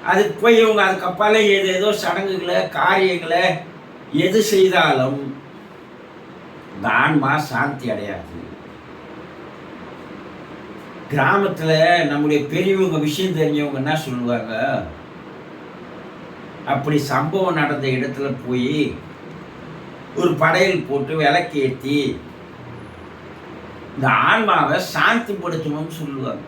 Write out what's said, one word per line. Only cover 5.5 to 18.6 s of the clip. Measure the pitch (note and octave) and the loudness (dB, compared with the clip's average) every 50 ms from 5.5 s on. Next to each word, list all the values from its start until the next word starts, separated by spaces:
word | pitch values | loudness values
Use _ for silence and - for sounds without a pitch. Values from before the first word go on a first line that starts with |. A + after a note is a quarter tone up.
| - - - - - - - - - - - - - - - - - - - - - - - - - | -20 -20 -20 -20 -20 -20 -20 -20 -20 -20 -20 -20 -20 -20 -20 -18 -18 -18 -18 -18 -18 -18 -18 -16 -12
இந்த | G2 G2 A2 | -4 -2 0
ஆன்மா | A2 B2 C#3 D3+ D#3 D3 C3 C3+ C#3+ D3+ | 2 4 4 4 4 2 2 2 0 0
சாந்தி | D3 - B2 A#2 C#3 C#3+ C#3 - B2 A#2 | -2 -2 -2 -2 -2 -2 -4 -6 -4 -4
அடையாது. | G#2+ G2+ G2+ G2+ F#2+ F2+ E2+ E2 E2+ E2+ - - - - - - - - - - - - - - - - - - - - - - - - - - - - - - - - - - - - - - - - - - - - - - - - - - - - - - | -4 -4 -4 -8 -8 -10 -10 -12 -14 -14 -14 -14 -16 -16 -16 -18 -18 -18 -18 -18 -18 -18 -16 -16 -16 -16 -16 -16 -16 -16 -16 -16 -16 -16 -16 -16 -16 -16 -16 -16 -16 -16 -16 -16 -16 -14 -14 -14 -16 -16 -16 -16 -16 -16 -16 -16 -16 -16 -16 -16 -16 -16 -10 -4
கிராமத்துல | C#3 D3 C3+ E3+ G3 G3+ G3+ F#3 F3+ - D#3+ D#3+ D#3+ D#3 E3 F3 F3 E3+ D3+ | -2 0 2 4 4 2 2 0 0 -2 2 2 4 6 6 6 6 4 4
நம்முடைய | C#3+ C#3+ C#3+ D3+ D3+ D3+ C#3+ C#3 | 2 2 2 2 4 4 2 2
பெரியவங்க, | - D#3 F3 F#3+ G3 G3 F#3+ F#3+ E3+ D#3 D3+ | 0 0 0 2 4 4 4 4 2 2 2
விஷயம் | D3 D3+ D3 F#3+ F#3 F3+ D#3+ | 0 0 0 0 0 0 2
தெரிஞ்சவங்க | D#3 D#3 D3+ D3 D3 D3 C#3+ C3+ | 2 2 2 2 2 0 0 -2
என்ன | C3 C3+ D3+ D#3 | -2 0 0 0
சொல்லுவாங்க, | D#3 - C3 B2 A#2+ A#2+ A#2+ A#2+ A#2 G#2+ A2+ A2+ A2 C3+ C#3 C3+ - - E2 - - - - - - - - - - - - - - - - - - - - - - - - - - - - - - - - - - - | 0 -2 -4 -4 -2 0 0 0 0 -2 -4 -2 -2 0 0 0 -2 -4 -6 -12 -14 -16 -16 -18 -16 -16 -16 -16 -16 -16 -16 -16 -16 -16 -16 -16 -16 -16 -14 -14 -14 -14 -16 -16 -16 -16 -16 -16 -16 -16 -16 -16 -12 -4
அப்படி | C3+ C#3 C3 - D3 D3 C#3+ | -2 -2 0 0 2 2 2
சம்பவம் | - - - C3+ D3+ D#3+ - G3 F#3+ F3+ E3 | 2 2 0 0 0 2 2 2 2 2 2
நடந்த | D#3 D3 C#3+ D3 C3 C3+ C3 | 2 2 0 0 -2 0 0
இடத்துல | B2+ B2+ C#3 - - C#3 C#3 C3+ A#2+ - - | 0 0 -2 -4 -4 -4 -4 -4 -4 -6 -4
போய் | B2 B2 B2 | -2 0 0